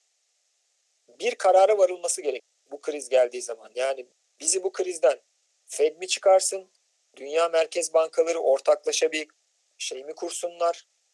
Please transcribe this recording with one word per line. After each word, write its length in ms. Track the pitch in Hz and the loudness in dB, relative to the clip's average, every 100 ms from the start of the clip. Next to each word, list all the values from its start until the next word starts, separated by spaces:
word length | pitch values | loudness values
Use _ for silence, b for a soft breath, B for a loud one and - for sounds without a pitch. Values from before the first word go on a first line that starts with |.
| _ _ _ _ _ _ _ _ _ _ _ | _ _ _ _ _ _ _ _ _ _ _
bir 260 | _ 214 247 | _ -6 0
karara 420 | 190 185 196 208 | 4 6 6 4
varılması 440 | 185 180 175 - | 2 0 -6 -4
gerek 200 | 147 127 - _ _ | -4 -8 -12 _ _
bu 100 | 143 | -12
kriz 280 | - 147 127 | -10 -10 0
geldiği 320 | 131 123 123 | 2 2 -2
zaman. 300 | 120 113 113 123 | -12 -14 -12 -6
Yani 320 | 131 135 123 _ _ _ | -6 -6 -12 _ _ _
bizi 240 | 143 190 | -4 -2
bu 80 | 185 | -4
krizden 500 | - 185 170 165 131 _ _ _ _ _ | -6 -8 0 0 0 _ _ _ _ _
Fed 300 | - 156 156 | -2 -2 -2
mi 120 | 185 | -6
çıkarsın, 640 | - 196 190 - 190 185 _ _ _ _ 127 | 0 4 4 4 -6 -12 _ _ _ _ -18
dünya 340 | 139 156 170 | -6 -2 2
merkez 440 | 165 160 170 165 | 2 0 -2 0
bankaları 460 | 165 160 - 165 165 | 0 2 0 0 0
ortaklaşa 720 | 147 135 - 151 - 147 160 | 2 2 2 0 0 0 0
bir 160 | 156 151 _ _ _ _ _ | -2 -8 _ _ _ _ _
şey 260 | - 131 | -10 -10
mi 120 | 143 - | -12 -12
kursunlar, 720 | - - 175 170 170 170 _ _ _ | -10 -8 -10 -2 -4 -4 _ _ _